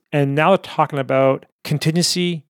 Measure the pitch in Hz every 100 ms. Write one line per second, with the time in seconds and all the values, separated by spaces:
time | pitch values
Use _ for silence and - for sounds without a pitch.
0 | - 147 139 139 160 143 - - 151 143
1 | 127 135 135 135 _ _ - 147 160 165
2 | 165 180 175 165 -